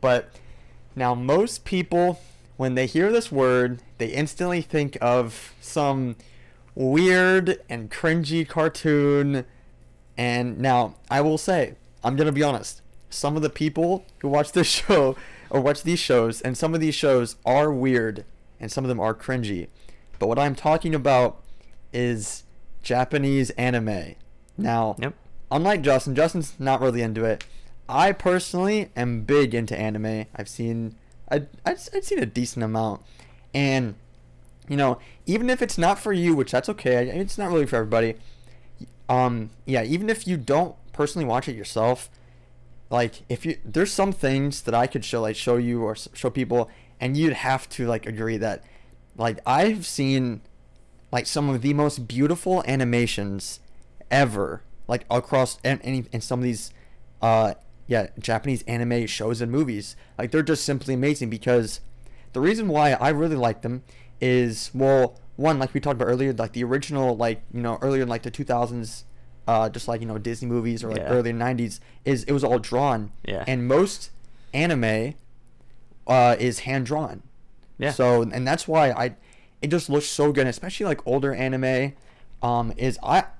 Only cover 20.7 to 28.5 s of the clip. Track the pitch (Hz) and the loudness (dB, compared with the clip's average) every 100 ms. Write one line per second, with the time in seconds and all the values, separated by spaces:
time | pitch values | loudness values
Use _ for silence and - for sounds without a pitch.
20.7 | 160 165 156 135 127 123 - - - - | 0 0 0 4 4 4 0 -16 -16 -16
21.7 | - - 120 123 117 95 - - - - | -18 -10 -2 -2 -2 -6 -12 -16 -20 -10
22.7 | - - 123 127 151 139 139 127 - 123 | -10 -2 0 0 0 0 2 0 0 0
23.7 | 123 110 101 78 - - - - - 208 | 0 -2 -4 -6 -14 -20 -20 -20 -6 -2
24.7 | 117 110 - 127 - - - - 139 180 | 0 0 -2 -6 -8 -16 -16 -4 0 2
25.7 | 208 143 131 143 131 160 180 147 - 135 | 2 4 2 2 2 2 2 -6 -4 0
26.7 | 127 131 120 117 110 113 110 - - - | 2 2 2 -2 0 0 0 -4 -14 -14
27.7 | - - 127 185 196 190 180 180 | -16 -4 2 4 4 2 2 0